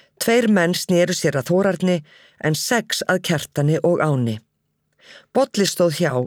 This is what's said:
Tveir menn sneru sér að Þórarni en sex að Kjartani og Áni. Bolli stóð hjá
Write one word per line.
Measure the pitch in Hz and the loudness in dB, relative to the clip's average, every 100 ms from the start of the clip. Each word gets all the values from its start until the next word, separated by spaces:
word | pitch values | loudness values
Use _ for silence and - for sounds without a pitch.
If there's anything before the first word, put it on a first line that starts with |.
| _ - | _ -6
Tveir | - 233 233 | 0 2 4
menn | 202 170 175 | 4 2 0
sneru | - 175 175 180 | 0 2 2 0
sér | 160 139 | -2 -2
að | 127 | 0
Þórarni | 175 202 175 185 180 151 - _ - | 2 2 0 0 -2 -4 -20 _ -6
en | 151 156 | -4 -2
sex | - 240 220 - - | -2 -2 -2 -6 -2
að | 185 185 | -2 -2
Kjartani | 156 - - 147 156 | -4 -4 -2 0 2
og | 165 175 | 0 0
Áni. | 156 139 117 110 _ _ _ _ _ _ - - _ | 0 0 -2 -4 _ _ _ _ _ _ -20 -20 _
Bolli | - 269 - 185 | -2 0 0 -2
stóð | - 175 147 | 0 0 0
hjá | 165 127 | -2 -2